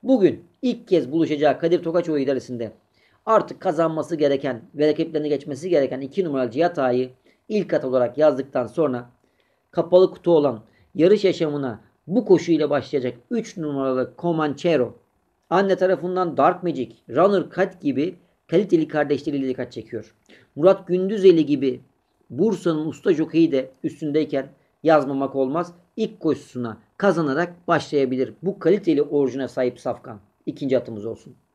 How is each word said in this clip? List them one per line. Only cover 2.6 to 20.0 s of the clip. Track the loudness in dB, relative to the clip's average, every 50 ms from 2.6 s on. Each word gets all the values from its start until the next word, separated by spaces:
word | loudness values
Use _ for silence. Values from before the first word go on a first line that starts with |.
| -8 -10 -10 _ _ _ _ _ _ _ _ _ _
artık | 2 2 2 2 0 -12 -6
kazanması | -4 -4 0 0 0 -2 -2 -4 -6 -6 -2
gereken | 0 0 0 0 0 -2 -6 -6 -8 -12 -16 _
ve | 0 2
rakiplerini | 2 2 0 -4 -4 -4 -4 -2 -2
geçmesi | -4 -4 -4 -8 -10 -8 -4 0
gereken | 2 2 2 0 -2 -6
iki | -10 -6 -4 -4 -4
numaralı | -2 -2 -2 -4 -2
Cihat | 0 0 0 0 0 0
Ağa'yı | 0 0 0 0 -2 -4 -8 _ _ _ _ _ _ _
ilk | -4 -4 -2 0 -2
at | -2 -2
olarak | 0 0 0 0 0 0
yazdıktan | 2 2 2 2 2 -6 -4 -4 -4 -4
sonra | -4 -2 -2 -2 0 -2 -4 -8 -14 _ _ _ _ _ _ _ _ _ _ _ _
kapalı | -4 -4 -2 4 6 6 6 4
kutu | 2 -4 _ 2
olan | 2 4 2 2 -2 -4 -12 _ _ _ _ _ _
yarış | 2 4 4 4 4 2
yaşamına | 0 0 0 -2 -4 -2 -4 -6 -6 -8 -10 -16 _ _ _ _
bu | -4 -2 -2 4
koşuyla | 4 4 4 4 2 0 0 2 0
başlayacak | 0 -2 -2 -2 -4 -4 -4 -4 -8 -8 _ _
üç | -6 -6 -6 -6 -10
numaralı | -10 -8 -6 -4 -4 -2 -2 -2 -2 -4 -4 -6
Comanchero, | -6 -4 -2 0 0 -2 -2 -4 -2 -2 0 2 2 0 -2 -4 -16 _ _ _ _ _ _ _ _ _ _
anne | 0 0 2 2 0
tarafından | 0 2 0 0 0 -2 -6 -2 -2 -2 -2 0
Dark | 2 2 2 2 0 -4
Magic, | -6 -4 -4 -6 -8 -10 _ _ -6
Runner | 0 2 2 4 4 2 -2 -2 -2
Cut | -4 -4 -4 -4 -6
gibi | -4 -2 -2 0 -2 -4 -6 -10 _ _ _ _ _
kaliteli | _ 0 0 2 4 2 2 2
kardeşleriyle | 0 0 -2 0 0 -2 -2 -2 -4 -4 -4 -4
dikkat | -4 -4 -6 -8 -10
çekiyor. | -10 -14 -14 -10 -10 -12